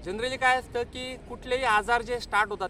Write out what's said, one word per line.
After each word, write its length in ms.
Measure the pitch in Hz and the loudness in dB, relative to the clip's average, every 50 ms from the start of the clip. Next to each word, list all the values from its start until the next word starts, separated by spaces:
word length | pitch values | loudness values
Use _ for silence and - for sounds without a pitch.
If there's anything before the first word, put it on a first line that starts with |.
| - | -8
Generally 320 | 165 190 214 233 254 262 254 | -6 -6 -4 -4 -4 -2 2
काय 200 | 262 254 254 254 | 4 4 4 4
असतं 260 | 247 - - 240 240 | 0 -2 -4 -4 -4
की 320 | 240 - 254 254 254 262 240 - - | -4 -6 -8 -8 -8 -8 -10 -12 -14
कुठलेही 340 | 240 240 - 254 247 254 269 | -14 -12 -4 -2 0 2 4
आजार 380 | 240 214 208 202 202 240 240 | 4 4 4 4 4 0 0
जे 180 | 233 220 247 240 | 2 -2 -4 -6
स्टार्ट 300 | - - - 202 214 202 | -4 0 2 2 2 2
होतात 200 | 208 190 190 180 | 0 -4 -4 -6